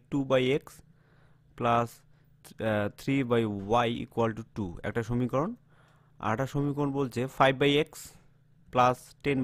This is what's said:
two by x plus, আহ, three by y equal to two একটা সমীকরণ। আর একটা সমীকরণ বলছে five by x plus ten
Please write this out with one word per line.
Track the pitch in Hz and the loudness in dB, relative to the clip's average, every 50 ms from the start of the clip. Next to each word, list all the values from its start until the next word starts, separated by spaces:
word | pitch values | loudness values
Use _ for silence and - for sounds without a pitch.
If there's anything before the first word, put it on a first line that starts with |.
| - _ | -4 _
two | - 143 135 | -4 -4 0
by | 131 135 131 127 127 139 160 - | 2 2 2 2 2 0 -2 -4
x | - - - - _ _ _ _ _ _ _ _ _ _ _ _ _ _ | -8 -16 -20 -20 _ _ _ _ _ _ _ _ _ _ _ _ _ _
plus, | - 120 120 117 117 117 113 | -4 0 2 2 2 0 -2
আহ, | - - _ _ _ _ _ _ _ _ - - - - 107 110 107 104 104 104 - - | -6 -14 _ _ _ _ _ _ _ _ -20 -20 -10 -6 -2 -2 0 0 -2 -2 -6 -6
three | - - 135 139 131 117 | -4 -2 0 0 0 2
by | 120 117 113 107 104 101 98 101 113 120 120 | 2 2 2 2 -2 -4 -2 0 0 2 2
y | 117 120 117 - | 0 -2 -4 -6
equal | - - 117 117 113 110 113 | -6 -2 0 0 0 -2 -4
to | 110 - _ | -10 -10 _
two | 117 101 87 82 - - | -8 -6 -6 -8 -8 -8
একটা | - - 120 113 | -6 -4 -4 -4
সমীকরণ। | 113 120 120 127 117 127 131 156 214 240 - _ _ _ _ _ _ _ _ _ _ _ - | -2 -2 -2 -2 0 0 -2 -2 -2 -4 -10 _ _ _ _ _ _ _ _ _ _ _ -8
আর | - 107 - | -4 -4 -2
একটা | - 135 | -2 -2
সমীকরণ | 131 - 143 143 143 139 143 147 143 139 | -2 -2 -2 -2 -2 -2 -2 -2 -2 0
বলছে | 139 139 123 - 120 127 | -2 -2 -2 -2 -4 -4
five | 139 - - 139 135 135 127 143 | -4 2 4 4 4 4 4 4
by | 143 143 147 160 - | 4 4 2 0 -2
x | - - - - - - - - _ _ _ _ _ _ _ - - | -6 -14 -20 -20 -20 -20 -20 -20 _ _ _ _ _ _ _ -4 2
plus | 123 123 123 123 - - - - _ - | 4 4 4 4 0 -6 -16 -20 _ -2
ten | 143 139 131 | -2 0 0